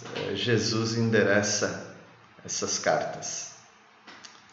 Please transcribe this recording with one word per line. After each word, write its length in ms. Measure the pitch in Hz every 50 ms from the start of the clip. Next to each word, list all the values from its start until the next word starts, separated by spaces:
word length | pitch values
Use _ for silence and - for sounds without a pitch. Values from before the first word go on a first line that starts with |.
| - - -
eh, 200 | - 98 95 98
Jesus 600 | 98 - 120 117 107 107 - 104 110 113 113 117 117
endereça 960 | 113 113 110 104 98 98 101 104 104 - - - 104 90 90 - - - - - - - - - - - - - -
essas 340 | 90 - - 101 92 - -
cartas. 720 | - - 85 - - - - - - - - - - - - - - - - - - - - - - - - - - - - - - -